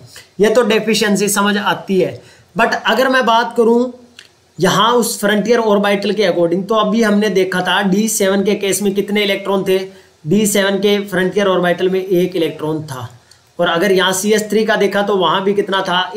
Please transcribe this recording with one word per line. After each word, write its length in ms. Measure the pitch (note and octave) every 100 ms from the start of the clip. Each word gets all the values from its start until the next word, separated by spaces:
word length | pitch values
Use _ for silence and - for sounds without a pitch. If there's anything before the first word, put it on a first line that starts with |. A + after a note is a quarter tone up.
| - - - -
ये 100 | G#3+
तो 120 | G#3+
deficiency 680 | A3 G#3 A3 G#3+ G#3+ F#3+ G3+
समझ 280 | G3+ G3+ G#3
आती 420 | F#3+ E3 - F#3+
है। 220 | D3+ A#2 - - _ -
But 180 | A3+ A#3 F#3
अगर 240 | A3 C4
मैं 160 | C4 A#3+
बात 280 | A3+ A#3 -
करूँ 360 | A3+ A#3+ B3+ B3 - - - _ _ -
यहाँ 340 | F3+ D#3 G#3+
उस 260 | B3 A3 -
frontier 400 | G3+ G#3 G3 A#3+
orbital 520 | A3+ G3+ G3+ G3+ G3+
के 120 | G3+
according, 440 | G3 E3+ E3+ F3 F#3+
तो 80 | A3
अभी 260 | G3 A3
हमने 260 | A3 G3+ G#3+
देखा 320 | F#3 F#3 F3+
था 200 | F3+ F#3
डी 260 | G3+ G3 A3
सेवन 360 | - F#3+ G3+
के 120 | G3 G3+
case 260 | G3+ F#3+
में 120 | G3+ G3+
कितने 280 | G3 G#3
electron 400 | G3+ G3 F#3+ G3
थे? 140 | F#3 F#3+ F#3+ - - _ D3+
डी 180 | G3 G#3+
सेवन 300 | G#3 G3 G3
के 200 | G#3 G3+
frontier 460 | G3+ F3+ F#3 F3+ G3
orbital 420 | F3+ F3 F3 F#3
में 100 | F#3
एक 360 | F#3 F3+ F3+ F3+
electron 460 | D#3+ - D3+ D#3
था। 240 | D3+ B2+ A2+ - _ _ _ -
और 80 | F3
अगर 240 | E3+ G3+
यहाँ 220 | F#3 F#3
सीएच 360 | F#3 G#3 G#3+ G#3
थ्री 160 | G#3+ G#3+
का 100 | G#3+
देखा 260 | G3 G3+
तो 140 | G3+ G3+
वहाँ 260 | E3+ F3+
भी 100 | F#3+
कितना 280 | G3+ F#3 F#3+
था? 200 | F#3 F3+ F3+